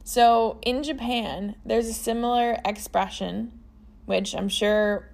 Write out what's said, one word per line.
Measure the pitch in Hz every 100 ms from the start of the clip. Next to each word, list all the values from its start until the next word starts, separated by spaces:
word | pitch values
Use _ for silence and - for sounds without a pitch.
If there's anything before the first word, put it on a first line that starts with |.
So | - - 233 233 226 -
in | - 254
Japan, | 302 269 233 240 202 147 202 214 -
there's | 226 226
a |
similar | 226 - 233 240 240 240 233 -
expression, | 208 - - 190 - 185 190 233 - - - - - -
which | 190 196 160
I'm | 196
sure | - 208 214 208 208 -